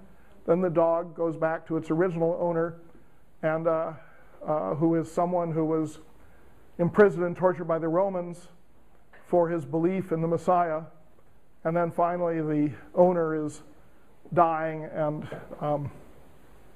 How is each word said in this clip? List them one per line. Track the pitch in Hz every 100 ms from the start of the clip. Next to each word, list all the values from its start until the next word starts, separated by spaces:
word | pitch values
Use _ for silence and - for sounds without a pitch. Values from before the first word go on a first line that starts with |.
| - - - - -
Then | 175
the | 185
dog | 165 165 165 175
goes | 160 165 151
back | 160 160 -
to | 160
its | 156
original | 160 190 170 165 175
owner, | 175 165 170 165 - - - - - -
and, | 160 160 165
uh, | 160 165 143 - - - - -
uh, | 151 185 147
who | 165
is | 165 160
someone | - 175 180 170
who | 160 156
was | 160 151 - - - - - - - - -
imprisoned | 170 170 202 165
and | 175 170
tortured | 180 170 165
by | 165
the | 165
Romans | 165 196 185 175 170 - - - - - - - - -
for | 180 170
his | 170 135
belief | 160 170 190 -
in | 160
the | 165
Messiah. | 165 190 180 175 156 165 - - - - - - -
And | 165 170
then | 170
finally | - 170 175 170 165
the | 156 151 147 - -
owner | - 180 175 160 156
is | 151 147 - - - - - - -
dying, | 147 165 160 160 156
and, | 156 - 151 151 - 156 - -
um, | 151 147 143 - - - - - - - -